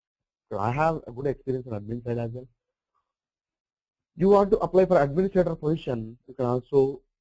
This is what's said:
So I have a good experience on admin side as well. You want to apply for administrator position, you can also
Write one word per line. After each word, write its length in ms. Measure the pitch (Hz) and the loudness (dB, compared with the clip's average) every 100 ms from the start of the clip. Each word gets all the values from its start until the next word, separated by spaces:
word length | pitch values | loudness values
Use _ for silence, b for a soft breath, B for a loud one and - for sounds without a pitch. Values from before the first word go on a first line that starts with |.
| _ _ _ _ _ | _ _ _ _ _
So 80 | 104 | -4
I 140 | 107 | -4
have 280 | 127 160 160 - | 0 0 -2 -8
a 60 | |
good 140 | 120 143 | -8 -6
experience 400 | 123 - 131 127 | -6 -6 -8 -6
on 100 | 104 | -10
admin 220 | 104 120 | -8 -10
side 140 | 120 120 | -6 -6
as 120 | 117 | -6
well. 160 | 123 127 _ _ _ _ _ _ _ _ _ _ _ _ _ _ _ _ - | -10 -16 _ _ _ _ _ _ _ _ _ _ _ _ _ _ _ _ 0
You 120 | 190 | 4
want 200 | 202 196 | 6 6
to 60 | 208 | 2
apply 280 | 165 180 180 | 2 2 4
for 140 | 175 | 4
administrator 520 | 139 143 190 185 170 | 2 0 0 0 0
position, 640 | 165 151 156 - 117 110 120 - | -2 -4 -4 -4 -6 -8 -14 -20
you 80 | |
can 120 | 127 123 | -6 -2
also 560 | 127 - 139 135 - _ _ | -2 0 2 2 -2 _ _